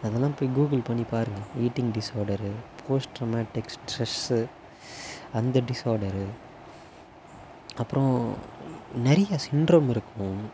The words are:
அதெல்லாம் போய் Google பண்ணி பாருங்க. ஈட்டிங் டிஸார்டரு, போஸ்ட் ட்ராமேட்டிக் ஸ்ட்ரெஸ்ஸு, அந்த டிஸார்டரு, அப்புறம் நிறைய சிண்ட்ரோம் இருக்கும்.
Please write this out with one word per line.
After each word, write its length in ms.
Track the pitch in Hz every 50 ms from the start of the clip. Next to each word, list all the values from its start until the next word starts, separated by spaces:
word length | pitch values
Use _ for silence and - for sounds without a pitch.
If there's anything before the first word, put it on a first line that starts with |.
| -
அதெல்லாம் 300 | 110 104 120 131 143 147 -
போய் 100 | 143 131
Google 320 | 127 131 147 147 143 131 117
பண்ணி 200 | - 117 117 117
பாருங்க. 360 | 113 - 117 113 113 104 98 104 - - 131
ஈட்டிங் 340 | 117 120 120 - 123 120 107
டிஸார்டரு, 580 | 110 107 - - 113 104 101 101 98 104 101 101 113 117 - - - - -
போஸ்ட் 220 | 135 135 131 - - -
ட்ராமேட்டிக் 500 | 123 113 113 117 113 104 - 117 110 -
ஸ்ட்ரெஸ்ஸு, 760 | - - - - - - 120 113 - - - - 127 113 113 127 - - - - - - - - - - - - - - - - -
அந்த 280 | 117 113 127 127 131
டிஸார்டரு, 640 | 123 120 127 - - 127 113 110 101 98 95 95 98 98 110 - - - - - - - - - - - - - - - - - - - - - - - - - - - - -
அப்புறம் 580 | 120 - - 139 135 135 131 123 120 113 104 - - - - - - - 160 160 - - -
நிறைய 420 | 120 120 127 147 180 202 196 196 143 - -
சிண்ட்ரோம் 380 | - 143 156 165 170 165 151 127
இருக்கும். 460 | 120 120 - - - - 98 95 95 98 107 110